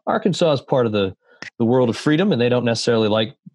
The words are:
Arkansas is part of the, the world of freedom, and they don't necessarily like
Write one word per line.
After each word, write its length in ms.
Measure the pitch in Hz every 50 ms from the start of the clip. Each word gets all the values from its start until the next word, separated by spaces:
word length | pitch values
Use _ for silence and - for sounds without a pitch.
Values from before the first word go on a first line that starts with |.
| - -
Arkansas 460 | 233 226 - 208 165 - 175 160 143
is 80 | 127
part 240 | - - 143 131 120
of 60 | 110 107
the, 220 | 104 98 95 92 _ _ _ _ _ - - _ -
the 60 | 117
world 240 | 113 127 131 127 117
of 80 | 107 -
freedom, 340 | - 156 151 151 190 208
and 100 | 156 117
they 80 | 120 120
don't 160 | 123 123 117
necessarily 440 | 120 113 - - 120 117 113 110 104
like 260 | 107 110 110 110 - _ _ - _